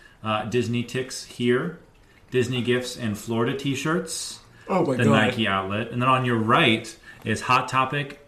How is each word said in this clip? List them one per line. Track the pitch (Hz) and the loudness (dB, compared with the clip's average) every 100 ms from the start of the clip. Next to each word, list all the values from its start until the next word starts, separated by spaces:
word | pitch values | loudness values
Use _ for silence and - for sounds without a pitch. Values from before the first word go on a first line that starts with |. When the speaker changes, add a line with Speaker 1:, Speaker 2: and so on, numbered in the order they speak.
| - _ | -20 _
Speaker 1:
Uh, | 110 151 117 | -4 -2 0
Disney | 123 107 120 | 0 0 -2
Ticks | 117 131 131 - | -2 -6 -6 -10
here. | - - 120 123 170 - - _ _ _ _ | -14 -2 2 2 0 -8 -18 _ _ _ _
Disney | 127 117 127 | 0 0 -2
Gifts | 117 123 123 - | 0 0 -2 -6
and | 117 101 | -6 -6
Florida | - 113 143 - | -4 -2 0 -2
t-shirts. | 139 131 156 175 180 - - - - - - | -4 -4 -2 -2 -2 -8 -10 -14 -20 -20 -4
Speaker 2:
Oh | 185 | 0
my | 160 123 | 2 2
Speaker 1:
The | |
Speaker 2:
God. | 113 | 4
Speaker 1:
Nike | 110 107 113 107 | 6 4 2 0
outlet. | 98 95 104 117 | 0 0 -4 -4
And | 123 | 0
then | 127 | 2
on | 127 | 2
your | 123 117 | 2 0
right | 110 135 147 110 - - - - | 2 4 4 2 -2 -14 -20 -12
is | 113 107 | -4 -4
Hot | - 127 135 | 2 2 2
Topic, | 131 131 143 139 - | 0 0 -2 -6 -10